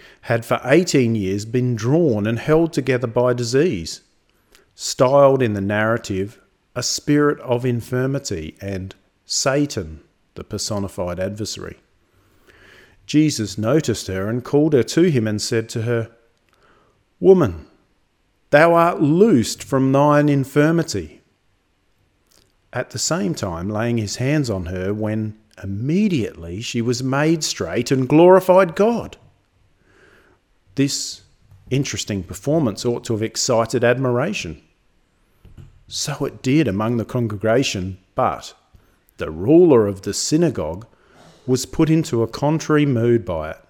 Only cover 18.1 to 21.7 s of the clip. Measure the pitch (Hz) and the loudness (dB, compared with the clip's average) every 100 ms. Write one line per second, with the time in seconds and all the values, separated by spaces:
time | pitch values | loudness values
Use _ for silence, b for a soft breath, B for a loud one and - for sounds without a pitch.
18.1 | _ _ _ _ 143 165 170 170 - 143 | _ _ _ _ 4 6 6 4 2 2
19.1 | 165 226 143 101 - - 135 135 135 147 | 4 6 4 2 -4 -4 0 2 4 4
20.1 | 147 147 143 131 147 151 170 - 98 80 | 4 4 2 0 2 2 2 -2 -6 -8
21.1 | - _ _ _ _ _ | -14 _ _ _ _ _